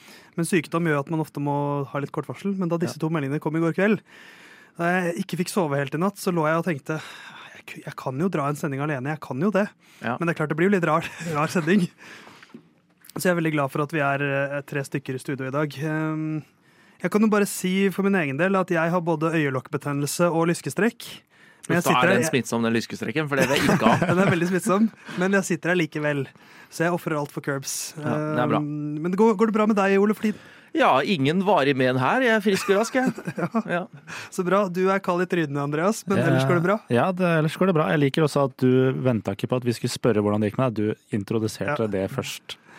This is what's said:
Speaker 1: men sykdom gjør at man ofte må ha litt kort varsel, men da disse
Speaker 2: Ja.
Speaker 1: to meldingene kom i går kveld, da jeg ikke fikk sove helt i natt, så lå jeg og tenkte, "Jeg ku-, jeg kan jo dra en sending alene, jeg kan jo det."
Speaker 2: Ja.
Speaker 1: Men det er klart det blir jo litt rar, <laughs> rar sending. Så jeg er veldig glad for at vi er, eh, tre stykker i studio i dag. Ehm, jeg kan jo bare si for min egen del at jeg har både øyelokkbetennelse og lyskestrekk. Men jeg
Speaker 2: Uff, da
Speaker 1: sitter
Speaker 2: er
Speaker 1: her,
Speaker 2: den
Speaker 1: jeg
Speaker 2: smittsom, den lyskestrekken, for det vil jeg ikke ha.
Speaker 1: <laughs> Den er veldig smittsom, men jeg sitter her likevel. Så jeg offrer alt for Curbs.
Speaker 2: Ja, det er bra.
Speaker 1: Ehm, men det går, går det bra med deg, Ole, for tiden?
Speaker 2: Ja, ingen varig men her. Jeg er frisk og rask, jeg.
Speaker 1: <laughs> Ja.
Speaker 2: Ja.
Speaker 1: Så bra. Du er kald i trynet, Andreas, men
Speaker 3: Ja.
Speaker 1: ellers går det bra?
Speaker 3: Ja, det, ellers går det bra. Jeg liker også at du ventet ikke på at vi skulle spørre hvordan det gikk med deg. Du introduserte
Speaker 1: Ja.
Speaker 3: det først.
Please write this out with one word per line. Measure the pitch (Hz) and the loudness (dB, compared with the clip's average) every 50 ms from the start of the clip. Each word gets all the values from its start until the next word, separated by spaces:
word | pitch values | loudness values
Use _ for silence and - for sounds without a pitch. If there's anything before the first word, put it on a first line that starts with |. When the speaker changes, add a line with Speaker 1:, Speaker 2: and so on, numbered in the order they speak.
| - - - - - - _ | -20 -20 -20 -20 -20 -12 _
Speaker 1:
men | 175 165 | -6 -2
sykdom | - 208 165 147 - - 170 170 | 0 0 0 0 0 -2 -2 0
gjør | 160 147 143 | 0 0 0
at | 139 - | -2 -2
man | 165 156 156 | -4 -4 -4
ofte | - - 147 | -4 -6 -6
må | 143 143 143 143 143 143 143 143 139 - | -4 -2 -2 -2 -2 -2 -2 -4 -4 -6
ha | - 143 | -6 -6
litt | 143 139 - | -6 -6 -6
kort | 156 143 - | -8 -8 -8
varsel, | 123 - - 196 196 190 | -8 -8 -6 -4 -4 -2
men | 185 165 | -2 -2
da | 175 | -2
disse | 170 170 - 131 151 | -2 -2 -4 -4 -4
Speaker 2:
Ja. | 170 160 | -4 -2
Speaker 1:
to | |
meldingene | 165 156 139 135 143 151 | -2 -2 -2 -2 -4 -4
kom | - 156 147 | -4 -4 -2
i | 165 165 | 0 0
går | 165 156 | 0 0
kveld, | - 190 214 214 - - _ - - - - - - - - - - - - _ - | 2 2 2 2 0 -2 _ -20 -20 -20 -20 -20 -20 -20 -20 -20 -20 -20 -16 _ -4
da | 170 170 | -2 0
jeg | 180 185 180 170 170 175 190 | 0 0 0 -2 -4 -4 -6
ikke | - - | -6 -4
fikk | 160 180 - - | -6 -4 -4 -2
sove | 214 170 147 139 | -2 0 0 0
helt | 143 143 139 - | -2 -2 -2 -2
i | 151 | -2
natt, | 180 202 - | -2 -2 -4
så | - - 190 175 | -4 -4 -2 0
lå | 170 151 151 | 0 2 2
jeg | 160 | 0
og | 170 165 | 0 0
tenkte, | 185 160 135 - - 156 151 - - - - - - - - - - - | -2 -4 -4 -6 -6 -8 -8 -8 -12 -16 -18 -20 -20 -20 -20 -20 -20 -20
"Jeg | - - | -20 -18
ku-, | - - - - | -18 -18 -16 -14
jeg | 151 - | -14 -12
kan | - - 143 131 135 | -10 -8 -6 -4 -2
jo | 175 196 | -2 -2
dra | 170 160 139 143 | 0 -2 -2 -2
en | 147 | -2
sending | 143 - 151 135 135 | -4 -4 -6 -4 -4
alene, | 143 156 151 127 123 143 156 | -4 -4 -4 -4 -4 -6 -8
jeg | 139 | -8
kan | - - 135 127 | -8 -8 -4 -2
jo | 170 214 | 0 0
det." | 196 185 208 - - _ _ - - - | 2 0 0 -2 -4 _ _ -20 -16 -10
Speaker 2:
Ja. | 120 113 123 135 | -6 -6 -4 -2
Speaker 1:
Men | 170 | -2
det | 170 156 | -2 -2
er | - | -2
klart | 156 147 | -2 -2
det | 156 | 0
blir | 151 175 196 | 2 2 2
jo | 202 185 | 2 2
litt | 165 160 | 2 2
rar, | 151 165 - - - - | 2 0 0 -4 -10 -12
<laughs> | 165 170 156 | -8 -6 -2
rar | 143 151 - - | -2 -2 0 0
sending. | 190 151 160 196 208 175 - - - - - - - - - - - - - - - - _ _ _ _ _ _ _ - - - 165 | 0 2 2 4 4 2 0 -2 -8 -20 -20 -20 -20 -20 -20 -20 -20 -20 -20 -20 -20 -20 _ _ _ _ _ _ _ -20 -14 -8 -2
Så | - 185 | 0 0
jeg | 175 | 2
er | 170 160 | 2 0
veldig | 160 151 | 0 0
glad | 147 139 131 | 0 0 0
for | - 151 147 | -2 -2 -4
at | 143 165 | -2 -2
vi | 156 | 0
er, | 139 139 139 139 143 | 0 0 0 0 0
eh, | 143 139 139 139 139 143 143 139 | -2 -2 -2 -2 -4 -4 -8 -8
tre | - 143 143 | -6 -6 -6
stykker | 139 - - 147 - - 131 131 | -4 -4 -6 -6 -6 -6 -8 -8
i | |
studio | - - 143 123 131 | -6 -6 -6 -6 -4
i | 131 127 | -4 -2
dag. | 147 156 147 135 131 156 | -2 -2 -4 -4 -6 -4
Ehm, | 156 156 156 156 156 156 156 156 156 156 156 - _ _ _ _ _ _ _ _ _ _ - - | -4 -2 -2 -2 -2 -4 -4 -4 -4 -4 -6 -8 _ _ _ _ _ _ _ _ _ _ -6 -4
jeg | 180 - | -2 2
kan | 208 | 2
jo | 220 220 | 4 4
bare | 214 208 202 | 4 4 2
si | 196 - - - 185 185 190 196 196 175 | 2 -2 -2 -2 0 2 2 2 2 2
for | - 190 | 0 0
min | 196 196 | 2 2
egen | 190 156 139 131 139 | 2 0 0 0 0
del | 175 190 196 | 2 2 2
at | 190 180 - 175 | 2 2 2 0
jeg | 165 160 170 | 2 2 2
har | 170 185 165 | 2 0 0
både | 170 165 147 156 165 160 | 0 0 0 0 0 2
øyelokkbetennelse | 165 151 139 131 131 - - - 135 - 147 143 143 143 139 - - 175 175 156 | 2 0 0 0 -4 -4 -6 -6 -6 -4 -4 -4 -2 -2 -2 0 0 0 2 2
og | 165 165 170 | 2 0 0
lyskestrekk. | 165 - - 143 - - 202 233 - - - - - - - _ _ _ - - - _ - - | 0 -2 -4 -6 -2 0 0 0 0 -4 -10 -18 -18 -18 -20 _ _ _ -20 -20 -20 _ -6 -2
Men | 165 | 0
jeg | 175 | 0
Speaker 2:
Uff, | 170 | 2
da | 135 | 2
Speaker 1:
sitter | 123 | 4
Speaker 2:
er | 123 123 175 | 4 4 4
Speaker 1:
her, | 190 | 4
Speaker 2:
den | - - | 2 2
Speaker 1:
jeg | - - | 2 0
Speaker 2:
smittsom, | 127 117 - 117 117 117 | 0 0 0 -2 0 0
den | 113 117 | 0 0
lyskestrekken, | 117 107 - 107 - - - - 151 156 139 | 0 -2 -4 -8 -8 -8 -6 -4 -4 -4 -2
for | 143 135 | 0 0
det | 131 123 | 2 2
vil | 139 - | 2 0
jeg | - - 202 | 2 2 2
ikke | 151 113 113 117 | 4 4 2 2
ha. | - 170 | 2 2
Speaker 1:
<laughs> | 180 175 | 0 2
Den | 180 196 | 2 2
er | 196 185 | 2 2
veldig | 165 170 175 | 2 0 0
smittsom, | 190 175 - 220 180 208 226 220 - - - - - 180 | -2 -2 0 0 2 2 2 0 -2 -4 -18 -10 -6 -4
men | 180 190 202 | -2 0 0
jeg | 196 180 | 0 0
sitter | - 185 151 - 160 | 0 -2 -2 0 0
her | 180 180 | 0 0
likevel. | 160 147 - 156 151 147 147 143 131 - - - - - - - - - - | 0 -2 -4 -4 -2 -2 -2 -2 -4 -6 -10 -20 -20 -20 -20 -20 -20 -12 -6
Så | - 165 175 | -2 -2 0
jeg | 175 | -2
offrer | 165 - 170 156 147 | -2 -2 -4 -4 -4
alt | 147 - | -4 -6
for | - 156 - | -8 -8 -6
Curbs. | 151 139 139 135 - - - - - - 151 | -4 -4 -4 -6 -8 -8 -8 -8 -10 -10 -8
Speaker 2:
Ja, | 147 151 151 151 151 151 156 | -6 -4 -2 -2 -2 -2 -2
det | 151 151 | 0 0
er | 147 | 2
bra. | 147 151 | 0 0
Speaker 1:
Ehm, | 151 147 151 147 147 147 147 151 156 | -2 -2 -4 -6 -6 -6 -6 -4 -4
men | 180 185 | -2 2
det | 190 | 4
går, | 220 233 214 | 4 4 4
går | 190 226 220 196 | 4 2 2 2
det | 208 | 2
bra | 214 214 | 2 2
med | 220 202 | 2 2
deg, | 196 196 196 196 | 4 4 4 4
Ole, | 202 208 208 | 4 4 2
for | - - | 0 0
tiden? | 214 208 - - - - - - - - | -2 -2 -4 -8 -20 -20 -20 -14 -4 0
Speaker 2:
Ja, | 320 254 196 135 135 151 | 2 4 6 6 4 4
ingen | 170 202 135 135 143 160 190 185 | 2 2 2 2 2 2 2 4
varig | 196 196 160 135 143 139 | 4 4 4 4 4 4
men | 127 131 127 127 127 | 4 4 2 2 2
her. | 127 139 196 254 262 | 2 2 2 2 4
Jeg | 233 220 | 4 2
er | 220 | 2
frisk | 185 214 190 185 - - 196 | 2 2 2 2 2 2 2
og | 196 | 2
rask, | 226 - - | 2 0 0
jeg. | 262 254 262 240 - - | 0 0 0 -2 -4 -6
Speaker 1:
<laughs> | 175 - | -8 -6
Ja. | - 170 - - 226 220 170 | -4 -4 -2 -2 -2 -2 -2
Speaker 2:
Ja. | 175 170 185 - - 143 - - - - - - | -2 -4 -4 -6 -12 -20 -18 -16 -16 -16 -14 -10
Speaker 1:
Så | - - 180 | -6 -4 0
bra. | 175 185 202 208 185 170 | 2 2 2 2 0 0
Du | 185 185 190 | 0 2 2
er | 196 196 - | 2 2 0
kald | - 175 175 | 0 0 0
i | 180 175 | 0 0
trynet, | 190 170 160 143 143 143 | 0 0 0 0 -2 -2
Andreas, | 143 143 147 151 165 202 226 - - 175 | -2 -2 -2 0 0 0 0 -2 -2 -2
men | 196 113 | 0 2
Speaker 3:
Ja. | - - | 2 4
Speaker 1:
ellers | 131 131 135 135 | 4 4 4 4
går | 135 - | 2 2
det | 165 | 2
bra? | 180 202 220 - - | 2 0 -2 0 0
Speaker 3:
Ja, | 123 117 143 185 185 | 2 2 2 2 0
det, | 180 185 175 | 0 2 2
ellers | 165 156 151 156 - - | 4 2 2 2 0 2
går | 185 190 | 2 2
det | 175 | 4
bra. | 151 160 190 175 | 4 2 2 2
Jeg | 156 | 2
liker | 143 135 - 165 160 | 2 2 2 2 2
også | 143 - 147 139 135 | 2 2 2 0 0
at | - | 0
du | - 131 127 127 131 131 131 131 | 2 2 4 4 4 4 2 2
ventet | 151 131 127 120 107 - 98 98 | 0 0 0 0 0 0 -4 -4
ikke | - - - 127 | -4 -2 -2 -2
på | 127 | 0
at | 120 120 | 0 0
vi | 113 | -2
skulle | - - 123 - | -2 -4 -6 -4
spørre | - - 123 107 107 104 | 0 2 2 2 4 2
hvordan | 104 104 107 | 2 2 2
det | 107 104 | 0 0
gikk | - - | 0 0
med | 131 127 107 | 0 0 0
deg. | 107 107 107 107 | 0 -2 -2 -2
Du | - _ _ - | -4 _ _ -6
introduserte | 107 101 - 117 110 110 104 - - 98 143 147 151 113 | -4 -2 -2 -2 -2 -2 -2 -4 -4 -4 -4 -2 -2 -2
Speaker 1:
Ja. | 107 101 | -2 -2
Speaker 3:
det | 95 95 98 | -2 -2 -2
først. | - 123 - - - - - - - - _ - - | -4 -6 -6 -6 -8 -12 -14 -16 -18 -18 _ -20 -20